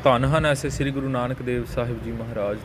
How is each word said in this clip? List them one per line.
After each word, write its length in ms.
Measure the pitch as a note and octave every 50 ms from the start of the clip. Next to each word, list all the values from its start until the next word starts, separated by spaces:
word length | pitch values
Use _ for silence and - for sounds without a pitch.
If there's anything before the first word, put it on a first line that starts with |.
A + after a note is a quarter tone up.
| -
ਧੰਨ 200 | C#3 B2+ A#2+ C3
ਹਨ 220 | C3+ D3+ D#3+ D#3
ਐਸੇ 240 | D3+ C#3+ C3+ - C#3+
ਸ੍ਰੀ 200 | B2+ - C#3+ C#3
ਗੁਰੂ 180 | C3+ C#3 C3+ C3+
ਨਾਨਕ 340 | C3 B2 B2 B2 C3 - B2+
ਦੇਵ 220 | B2 B2 B2 A#2
ਸਾਹਿਬ 400 | A2 - B2+ A#2+ A#2+ A#2+ A2+ A2
ਜੀ 80 | A#2 A2+
ਮਹਾਰਾਜ, 460 | A2+ A2+ A2+ A2+ A2 G2+ G2+ G#2 A2 -